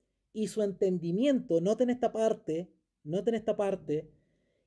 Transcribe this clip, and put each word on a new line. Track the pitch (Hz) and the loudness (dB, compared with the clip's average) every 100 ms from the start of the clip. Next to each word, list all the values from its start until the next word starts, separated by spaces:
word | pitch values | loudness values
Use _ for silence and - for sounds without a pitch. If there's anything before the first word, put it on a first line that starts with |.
| _ _ _ | _ _ _
y | 220 208 | -6 -4
su | 220 | -2
entendimiento", | 202 190 190 180 170 185 285 262 - 165 | -2 0 0 0 0 2 2 2 2 2
noten | 180 220 247 | 2 2 2
esta | 247 226 | 2 -2
parte, | 220 220 220 - 160 185 _ _ _ | 2 0 0 -4 -4 -6 _ _ _
noten | 147 185 220 226 | -4 -2 0 -2
esta | 220 208 | -2 0
parte, | 196 190 - 151 - _ _ _ _ _ | 0 -2 -4 -4 -6 _ _ _ _ _